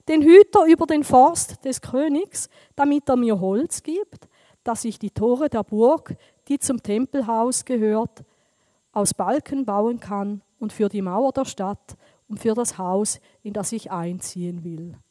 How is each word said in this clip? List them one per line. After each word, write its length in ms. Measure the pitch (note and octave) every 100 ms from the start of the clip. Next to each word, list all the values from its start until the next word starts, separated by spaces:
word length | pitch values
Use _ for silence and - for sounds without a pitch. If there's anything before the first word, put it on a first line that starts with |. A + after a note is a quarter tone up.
| -
den 140 | D#4
Hüter 420 | D4 F4+ G4+ G#4 D#4+
über 200 | E4 D#4+
den 180 | D#4
Forst 600 | C#4+ B3+ C#4+ E4+ - -
des 160 | C4+ B3
Königs, 680 | - B3+ D#4 C#4+ G4 - - _ _
damit 340 | - C#4+ C#4+ -
er 80 | B3+
mir 240 | A#3 G3+
Holz 440 | F#3+ G3+ E4+ -
gibt, 440 | - E4+ G#4 - - _ _ _
dass 200 | - A3+
ich 140 | A#3 -
die 120 | G#3
Tore 380 | - A3 B3 D4+
der 140 | A3+
Burg, 540 | G3+ G#3+ A#3 D#4+ - - _ _ -
die 100 | C#4
zum 240 | - B3
Tempelhaus 840 | - G#3 C4 C#4+ A3+ A3+ A#3+ B3
gehört, 600 | - B3 G#3+ G#3+ A3+ - - _ _ _ _ _ _
aus 220 | G#3+ G3+
Balken 500 | - F#3 C#4 - C#4
bauen 360 | A3+ G3+ A3 A#3+
kann 420 | - G3+ G3+ G3+ - _
und 140 | G#3+
für 160 | - G#3
die 140 | G#3
Mauer 300 | F#3+ F#3 C4+
der 120 | C4+
Stadt 520 | C4 - F#3+ G3+ - - _ _ -
und 100 | G#3
für 160 | A3+
das 240 | A3 A#3+ -
Haus, 420 | F3+ F#3+ G#3+ - _ _
in 100 | G#3
das 200 | G#3 F#3+
ich 180 | A3+ -
einziehen 720 | F#3 E3+ F3+ - F3+ F3 F3
will. 320 | E3+ D#3+ E3+ - _